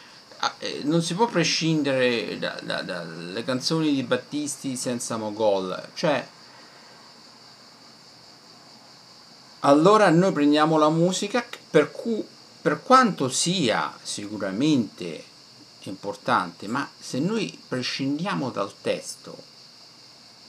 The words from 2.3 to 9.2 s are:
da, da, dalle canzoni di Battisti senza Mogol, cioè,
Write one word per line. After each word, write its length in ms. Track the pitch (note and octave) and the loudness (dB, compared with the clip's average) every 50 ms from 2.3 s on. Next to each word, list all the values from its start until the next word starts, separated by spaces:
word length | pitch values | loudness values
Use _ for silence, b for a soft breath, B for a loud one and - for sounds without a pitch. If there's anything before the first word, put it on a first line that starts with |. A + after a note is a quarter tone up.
| G2 - | -6 -6
da, 180 | - F2 - - - | -6 -8 -8 -8 -8
da, 200 | - G#2 D#2+ C#2+ | -6 -6 -6 -6
dalle 600 | F2+ F#2 F2 E2+ E2 E2 E2 E2+ F2 F#2 A2 A#2 | -6 -8 -8 -10 -10 -12 -12 -12 -10 -8 -8 -6
canzoni 500 | - B2+ B2+ B2+ - E3 D#3+ D#3+ D3+ C#3+ | -4 -4 -4 -2 -2 -2 0 0 0 0
di 120 | C3+ B2 | 0 0
Battisti 720 | A#2 B2+ B2 - - - D3 D3 C#3 - - - C#3 B2+ | -2 -2 -4 -4 -6 -8 -6 -6 -6 -8 -8 -8 -8 -8
senza 400 | B2 - C3 B2 A#2+ - - A#2+ | -6 -6 -6 -6 -6 -6 -6 -6
Mogol, 720 | A2+ A2 G#2+ G#2 G#2+ A2+ G#2+ G2 G2 F#2+ F#2 F2+ - - - - | -6 -6 -8 -4 0 2 2 2 2 0 -4 -6 -8 -10 -12 -8
cioè, 300 | - - E3 C#3+ B2 - - - - B B B B B B B B B B B B - - - - - - - - - - - - - - - - - - - - - - - - - - - - - - - - - - - - - - - - - - - - | -4 -2 -2 -2 -2 -4 -8 -14 -20 B B B B B B B B B B B B -20 -20 -20 -20 -20 -20 -20 -20 -20 -20 -20 -20 -20 -20 -20 -20 -20 -20 -20 -20 -20 -20 -20 -20 -20 -20 -20 -20 -20 -20 -20 -20 -20 -20 -20 -20 -20 -20 -20 -20 -20 -20 -20 -20